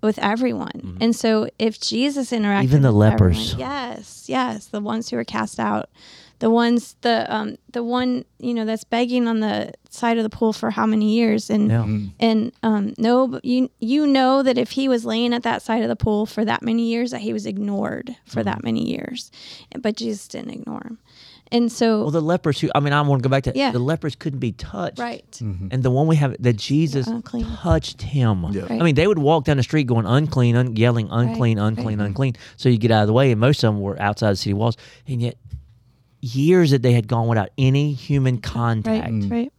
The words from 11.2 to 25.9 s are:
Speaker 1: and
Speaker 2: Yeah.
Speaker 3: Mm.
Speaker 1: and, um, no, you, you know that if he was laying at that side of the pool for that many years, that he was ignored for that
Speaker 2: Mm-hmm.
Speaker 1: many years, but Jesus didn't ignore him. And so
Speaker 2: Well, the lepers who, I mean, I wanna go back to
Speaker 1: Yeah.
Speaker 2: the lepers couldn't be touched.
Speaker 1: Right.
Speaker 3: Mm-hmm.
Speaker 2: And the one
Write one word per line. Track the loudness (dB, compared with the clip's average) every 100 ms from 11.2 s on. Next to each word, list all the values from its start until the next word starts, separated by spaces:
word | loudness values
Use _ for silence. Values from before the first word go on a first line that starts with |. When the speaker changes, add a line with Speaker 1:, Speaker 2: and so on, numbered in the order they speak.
| 2 0 0
Speaker 1:
and | 0 2
Speaker 2:
Yeah. | 2
Speaker 3:
Mm. | 0 -2 -4 -2
Speaker 1:
and, | 0 2 -2 -4
um, | -2 0 -2 -2
no, | 2 2 2 -2
you, | -2 0 -2 _
you | -2 0 2
know | 4 4 4
that | 2 2
if | 0
he | -2 0
was | 0 0
laying | -2 0
at | -2
that | -2 -4
side | -2 -2
of | 0
the | -2
pool | 0 0 -2
for | -2
that | -2 -2
many | -2 -2 0
years, | -2 -4
that | -6
he | -6
was | -6 -6
ignored | -6 -4 -4 -4 -6 -10 -14 _
for | -6
that | -4 -4
Speaker 2:
Mm-hmm. | -4
Speaker 1:
many | -4 -4
years, | -6 -8 -12 -14 -20 -20 -20 -16 -8
but | -6 -6
Jesus | -6 -8 -10
didn't | -14 -12
ignore | -12 -12 -12
him. | -14 -18 _ _ -20 -20 _
And | 0 0
so | 0 0 2
Speaker 2:
Well, | 0
the | 0
lepers | 0 0 0 0
who, | 0 0
I |
mean, | 2
I | 2
wanna | 4 2
go | 2
back | 0
to | 0 0
Speaker 1:
Yeah. | 0
Speaker 2:
the | 0
lepers | 0 -2 -4 -6
couldn't | -6 -4
be | -4
touched. | -4 -10 -6 -8 -6
Speaker 1:
Right. | -8 -8 _ -10
Speaker 3:
Mm-hmm. | -8 -6 -6
Speaker 2:
And | -2
the |
one | 2